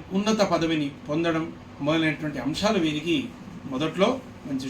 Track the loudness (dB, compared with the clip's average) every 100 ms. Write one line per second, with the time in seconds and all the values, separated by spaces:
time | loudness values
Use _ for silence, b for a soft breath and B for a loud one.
0 | -2 0 2 4 4 2 2 0 0 -4
1 | -4 0 2 0 -2 -8 -14 -4 2 4
2 | 2 0 -4 -2 -2 2 2 4 2 2
3 | 0 0 0 -8 -14 -12 -6 -2 -2 2
4 | 2 2 -6 -12 -6 -4